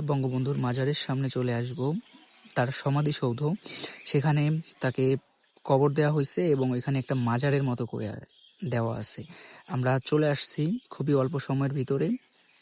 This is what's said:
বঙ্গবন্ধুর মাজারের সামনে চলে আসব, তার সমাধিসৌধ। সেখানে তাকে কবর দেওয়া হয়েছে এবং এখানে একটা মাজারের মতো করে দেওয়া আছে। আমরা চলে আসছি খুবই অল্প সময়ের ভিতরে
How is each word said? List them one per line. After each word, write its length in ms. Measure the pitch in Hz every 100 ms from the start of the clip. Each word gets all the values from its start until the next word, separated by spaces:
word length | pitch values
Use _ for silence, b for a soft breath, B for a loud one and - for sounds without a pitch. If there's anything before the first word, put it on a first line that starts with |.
বঙ্গবন্ধুর 580 | 147 139 131 127 131 139 127
মাজারের 320 | 123 131 147 -
সামনে 220 | 135 135 127
চলে 160 | 123
আসব, 260 | 117 120 123 131 175 - - - - -
তার 140 | - 123 -
সমাধিসৌধ। 580 | 143 139 151 147 131 117 147 190 B B B B -
সেখানে 340 | 147 143 151 147 160 - -
তাকে 240 | 131 127 131 135 - _ _ _
কবর 240 | - 139 147 139
দেওয়া 140 | 147 151
হয়েছে 240 | 139 - 180
এবং 120 | 139 131 123
এখানে 180 | 131 135
একটা 160 | 127
মাজারের 500 | 131 120 120 143 139 135
মতো 140 | 123 120
করে 220 | 123 107 - - - - - 170
দেওয়া 220 | 120 113 113
আছে। 200 | 110 - 104 B B B -
আমরা 260 | 131 127 131 -
চলে 160 | 151 151
আসছি 280 | 143 - - 151 240 -
খুবই 240 | - 143
অল্প 200 | 143 131 135
সময়ের 380 | - 135 139 143
ভিতরে 300 | 127 139 160 247 - _ B B